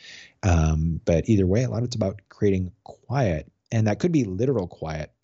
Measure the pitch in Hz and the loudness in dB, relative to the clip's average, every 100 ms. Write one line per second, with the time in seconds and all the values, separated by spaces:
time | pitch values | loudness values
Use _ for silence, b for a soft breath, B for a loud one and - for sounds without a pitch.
0 | B B B _ 101 82 78 78 85 76 | B B B _ 2 4 4 2 0 -2
1 | - 85 95 104 92 104 123 110 120 120 | 0 0 4 2 4 2 0 -4 -4 -4
2 | 95 98 _ - 104 95 90 - - - | -4 -6 _ -2 0 0 -4 -10 -20 -20
3 | - 127 113 78 - _ _ 113 107 104 | -6 -2 0 -2 -6 _ _ 0 0 0
4 | 180 160 107 92 131 120 87 - 80 78 | 2 2 0 0 0 0 -4 -8 -8 -8
5 | 73 _ | -10 _